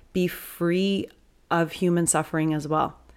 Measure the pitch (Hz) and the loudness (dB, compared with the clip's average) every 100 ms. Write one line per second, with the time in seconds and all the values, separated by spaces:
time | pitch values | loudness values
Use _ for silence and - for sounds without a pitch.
0 | - 185 180 - - - 170 180 196 196 | -6 -2 -2 -4 -14 -4 0 2 2 0
1 | - - _ _ - 170 165 - 180 170 | -4 -12 _ _ -2 0 0 0 2 2
2 | 165 156 156 160 160 151 147 156 143 - | 2 0 0 0 0 0 0 0 0 -6
3 | - | -20